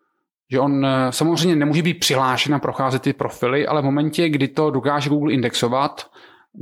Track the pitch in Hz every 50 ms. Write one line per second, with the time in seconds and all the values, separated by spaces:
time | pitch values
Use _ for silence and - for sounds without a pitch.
0 | _ _ _ _ _ _ _ _ _ - 127 127 131 143 143 139 135 135 135 131
1 | 131 127 123 - 151 160 170 - 160 185 170 151 143 147 151 165 165 175 165 -
2 | - - 143 131 135 131 127 123 - - 147 135 - - 120 - 135 131 127 131
3 | - 139 135 - 143 120 - - - 123 131 143 143 - 131 156 135 139 135 147
4 | 151 156 151 - 170 165 147 143 139 135 - - 156 151 139 135 113 143 143 147
5 | 135 147 143 147 147 160 156 135 120 120 - - - 120 123 131 139 147 - -
6 | - - - - - - - - _ _ - 208